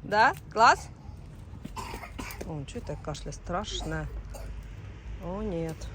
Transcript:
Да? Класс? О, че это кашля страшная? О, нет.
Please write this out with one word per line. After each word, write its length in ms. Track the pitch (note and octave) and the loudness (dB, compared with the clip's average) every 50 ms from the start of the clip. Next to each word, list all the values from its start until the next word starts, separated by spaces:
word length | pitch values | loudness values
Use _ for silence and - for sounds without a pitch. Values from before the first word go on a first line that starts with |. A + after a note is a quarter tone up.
Да? 320 | - - G3 G#3 A3+ C4+ F#4 - - - | -2 4 6 8 8 8 8 2 -8 -4
Класс? 360 | - G#3+ A3 B3+ E4+ - - - - - - - - - - - - - - - - - - - - - - - - - - - - - - - - - - | 6 10 10 10 10 8 4 -10 -12 -12 -12 -12 -12 -12 -12 -12 -12 -12 -12 -12 -12 -10 -10 -8 -8 -8 -6 -6 -6 -8 -8 -10 -10 -8 -8 -8 -6 -6 -6
О, 180 | E3+ D#3+ D3+ C#3 | -4 -4 -6 -6
че 120 | - - A#3 | -6 -6 -6
это 180 | - - D3+ | -4 -4 -6
кашля 360 | - - - D3+ - - E3 | -4 -4 -4 -4 -4 -4 -8
страшная? 760 | D3 - - - F3 F#3 G#3+ - - - - D#3+ D#3 D#3+ D3+ C3+ - - - - - - - - - - - - - - - - - - - - - - - | -8 -8 -4 -2 -2 -2 0 -2 -4 -4 -2 -2 -2 -2 -2 -2 -4 -6 -8 -8 -8 -8 -8 -8 -8 -8 -8 -10 -10 -10 -10 -10 -12 -10 -8 -8 -8 -6 -4
О, 180 | E3+ F3+ G3+ | -4 -4 -2
нет. 340 | A3 G#3+ F3+ E3 E3 D#3+ D#3+ - - - | -2 0 0 0 0 -2 -4 -6 -8 -8